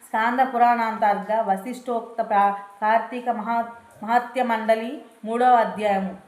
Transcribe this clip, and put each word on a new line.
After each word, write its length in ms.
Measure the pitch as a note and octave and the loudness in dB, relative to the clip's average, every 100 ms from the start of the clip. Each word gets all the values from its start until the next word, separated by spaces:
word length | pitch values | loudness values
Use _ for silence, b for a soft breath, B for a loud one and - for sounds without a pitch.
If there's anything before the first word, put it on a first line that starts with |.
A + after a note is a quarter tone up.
| - | -6
స్కాంద 320 | A3+ A3+ B3 | -2 0 2
పురాణాంతర్గ 1000 | B3+ A#3+ A#3+ A#3 A3+ G#3+ G#3+ G3 F#3+ A3 | 0 4 4 4 0 0 2 2 0 -2
వశిష్ఠోక్త 800 | G#3 F#3+ B3 B3 - A#3 A3+ - | 0 -2 -4 -10 -6 -6 -6 -8
ప్రా-, 320 | A3 G#3 G3+ G3 - - | 0 2 2 0 -10 -4
కార్తీక 480 | G#3+ A3+ A3 B3 B3 | 0 0 0 -8 -4
మహా-, 360 | A3+ G#3 A#3 A3+ - - - | -4 -2 -4 -4 -10 -20 -14
మహాత్య 400 | G#3+ A#3+ A#3+ C4 | 0 0 0 -4
మండలి 580 | B3+ A3+ G#3+ A3+ A#3 D4+ - - G#3 | -2 -2 0 0 0 -10 -14 -16 -6
మూడవ 280 | A#3 B3+ | 0 4
అధ్యాయము 640 | B3 G#3 F#3 G#3+ G3 F#3+ - | 4 4 0 0 0 -2 -8